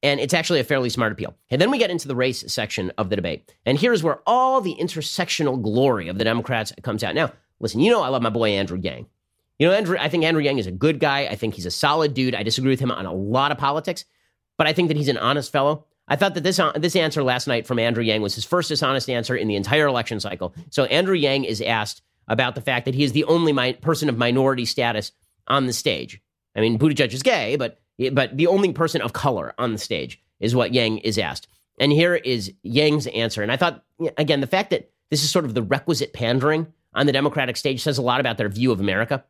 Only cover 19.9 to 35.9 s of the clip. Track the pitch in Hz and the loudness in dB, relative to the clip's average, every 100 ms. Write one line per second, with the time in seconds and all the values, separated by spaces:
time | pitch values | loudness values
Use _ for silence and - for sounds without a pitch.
19.9 | 123 117 110 101 90 90 - 170 - 135 | 2 -2 -6 -8 -8 -10 -10 -6 -2 2
20.9 | 143 185 185 143 139 131 107 - 113 107 | 2 2 2 2 0 -2 -4 -2 -2 -2
21.9 | - _ _ - 113 127 117 113 123 120 | -8 _ _ -4 0 0 -2 -2 -2 -2
22.9 | 131 143 127 151 165 165 139 127 120 - | 0 0 2 2 2 4 2 0 -2 -2
23.9 | 156 151 117 120 127 135 127 113 - 120 | 0 0 0 2 2 2 0 -2 -2 -2
24.9 | 110 104 _ _ _ - 135 127 117 - | -2 -6 _ _ _ -2 0 0 -2 -2
25.9 | 82 62 - _ _ _ 107 110 113 156 | -2 -6 -16 _ _ _ 0 0 4 2
26.9 | 147 131 127 147 214 110 139 117 - _ | 2 0 0 0 2 0 -2 -4 -8 _
27.9 | - 127 135 127 135 170 196 196 147 165 | -4 -2 0 0 2 2 4 2 0 -2
28.9 | 165 104 - 147 110 64 - 120 107 - | 0 -4 -2 -2 -2 -6 -4 -4 -4 -4
29.9 | 92 64 - _ _ 107 123 117 127 113 | -6 -6 -12 _ _ 0 2 2 2 2
30.9 | 110 110 104 87 - - _ _ _ 139 | 0 -2 -2 -2 -6 -14 _ _ _ 2
31.9 | 147 175 175 127 120 98 - 95 120 151 | 4 4 2 -2 -4 -4 -12 -2 2 4
32.9 | 147 127 - 113 110 104 127 175 - _ | 2 -2 -2 -2 -2 -2 2 0 -2 _
33.9 | _ 160 - 151 143 135 185 - 175 - | _ -6 -2 0 0 2 -2 0 -4 -4
34.9 | _ _ 151 143 185 151 113 104 135 - | _ _ -2 0 0 0 -2 0 -2 0